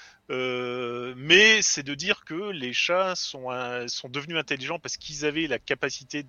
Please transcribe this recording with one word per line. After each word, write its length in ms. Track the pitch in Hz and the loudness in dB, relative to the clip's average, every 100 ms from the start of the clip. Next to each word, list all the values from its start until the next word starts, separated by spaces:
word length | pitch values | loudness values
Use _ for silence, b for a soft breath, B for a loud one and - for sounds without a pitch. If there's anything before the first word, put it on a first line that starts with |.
| B B - | B B -8
Euh, 840 | 127 127 123 123 123 120 120 123 127 | -4 -2 -2 -4 -4 -6 -6 -8 -4
mais 440 | 147 185 220 220 | 6 10 10 8
c'est 220 | - - | 4 0
de 100 | 135 | -4
dire 300 | 139 185 202 | -4 -2 -2
que 280 | - 160 208 | -4 -8 -6
les 200 | 175 123 | -6 -4
chats 440 | 120 - 180 190 180 | 0 2 2 2 -2
sont, 360 | - 139 127 | -6 -8 -6
euh, 340 | 127 123 123 120 | -6 -4 -4 -6
sont 180 | - 127 | -8 -8
devenus 300 | 139 151 165 | -8 -4 -4
intelligents 420 | 147 139 135 165 | -2 -4 -4 -8
parce 160 | 135 - | -8 -10
qu'ils 300 | - 147 151 | -12 -4 -2
avaient 220 | 151 156 | 0 -2
la 120 | 117 | -2
capacité 680 | - 139 139 - 131 147 | -2 -2 -4 -6 -8 -10